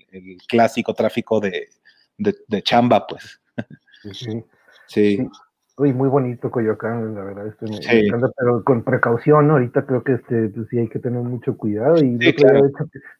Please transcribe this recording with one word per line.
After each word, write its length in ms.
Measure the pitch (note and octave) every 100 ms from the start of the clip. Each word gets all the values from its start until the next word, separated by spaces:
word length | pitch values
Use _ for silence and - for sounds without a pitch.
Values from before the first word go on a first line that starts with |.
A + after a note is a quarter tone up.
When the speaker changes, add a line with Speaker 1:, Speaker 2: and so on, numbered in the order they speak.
| _
Speaker 1:
el 260 | F#2+ F#2 F2+ -
clásico 460 | A#2 A2+ - A2
tráfico 460 | G#2+ A2 A#2 - A2
de, 300 | G2+ F2 - _ _ _ _ -
de, 180 | G2+ - -
de 140 | G2+
chamba, 460 | - A#2 A#2+ G#2+ -
pues. 340 | - - - _ - - - _ _
Speaker 2:
Sí, 60 | G#2
sí. 300 | F#2+ A#2+ A2+ - _ _ _ _
Speaker 1:
Sí. 300 | G#2 G#2 B2+
Speaker 2:
Sí. 100 | B2+ - _ _ _ -
Uy, 160 | C#3+
muy 160 | B2+ C3+
bonito 420 | C#3 B2+ A#2+ A#2+
Coyoacán, 640 | B2 A2 G#2+ A2+ A#2 A2 G#2+
la 80 |
verdad, 240 | G2 G2+ G#2+
este, 180 | - A2
me, 60 |
me 100 | G#2
Speaker 1:
Sí. 240 | - A2+ G2+
Speaker 2:
encanta, 240 | A#2 B2+ -
pero 300 | B2 A#2+ -
con 180 | A#2+
precaución, 640 | - - B2 A#2 D3 D3+ D3
¿no? 60 |
Ahorita 320 | D3+ A#2+ C#3+ C3+
creo 180 | B2+
que, 120 | C#3 B2
este, 340 | - A#2 A2
pues, 180 | A#2 A2
sí 100 | A#2+
hay 120 | A2+
que 100 | G#2+
tener 220 | B2 A#2+
mucho 340 | A#2+ B2 - -
cuidado, 480 | G#2+ G#2 B2+ E3
y 120 | C3+ A#2+
el 40 |
Speaker 1:
Sí, 120 | B2+
Speaker 2:
otro 120 | C#3+
día, 80 | C#3
Speaker 1:
claro. 140 | C#3 C#3
Speaker 2:
de 40 |
hecho, 200 | C#3+ D#3+ - -